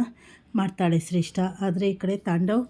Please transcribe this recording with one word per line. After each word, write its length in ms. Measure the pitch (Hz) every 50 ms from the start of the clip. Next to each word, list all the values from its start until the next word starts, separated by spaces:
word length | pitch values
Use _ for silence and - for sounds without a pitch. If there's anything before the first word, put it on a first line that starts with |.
| 240 233 - _ - - - - _ _ -
ಮಾಡ್ತಾಳೆ 440 | 220 190 190 - - 185 170 165 165
ಶ್ರೇಷ್ಠ. 400 | 165 - 180 175 165 - - 185 185 185 180 -
ಆದರೆ 280 | 196 196 175 185 202 196
ಈ 40 | 190
ಕಡೆ 240 | 190 - 185 196 202
ತಾಂಡವ್ 480 | - 196 170 170 185 185 208 240 247 247